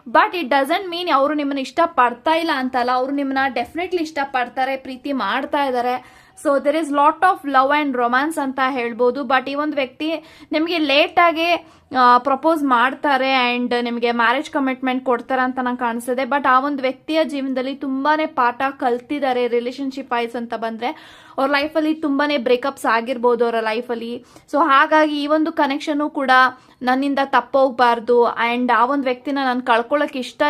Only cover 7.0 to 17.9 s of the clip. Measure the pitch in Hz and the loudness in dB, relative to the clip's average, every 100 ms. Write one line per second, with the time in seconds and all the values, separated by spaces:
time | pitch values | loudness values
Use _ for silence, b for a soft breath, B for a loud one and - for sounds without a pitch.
7 | 294 311 370 370 277 269 269 294 294 247 | 2 4 2 0 0 2 4 2 0 0
8 | 240 247 294 302 269 262 262 269 233 233 | 0 0 0 -2 -4 -2 -2 -2 -4 0
9 | 247 254 254 262 262 277 302 277 254 - | 0 0 0 0 0 -4 -4 -2 -6 -4
10 | 311 311 - B 302 311 330 349 302 277 | -6 -6 -8 B -6 -2 0 0 2 2
11 | 349 359 349 320 339 330 - B B 262 | 2 4 2 2 0 -2 -4 B B 2
12 | 247 247 262 269 320 330 285 240 254 285 | 6 6 4 0 2 0 2 2 2 0
13 | 302 269 262 262 240 247 247 240 247 240 | 0 0 2 2 2 0 -2 -2 -2 -2
14 | 233 240 226 254 294 302 262 254 262 254 | -2 2 2 0 -2 -2 -2 -2 -2 -2
15 | 254 240 247 262 254 262 247 247 247 233 | 0 -2 -2 -2 -2 -2 -4 -4 -4 -4
16 | 240 247 262 285 277 254 277 285 254 262 | -4 -4 -2 0 4 4 2 -2 -4 -4
17 | - 311 320 285 269 262 254 277 285 | -2 0 0 -2 -4 -4 -4 -6 -4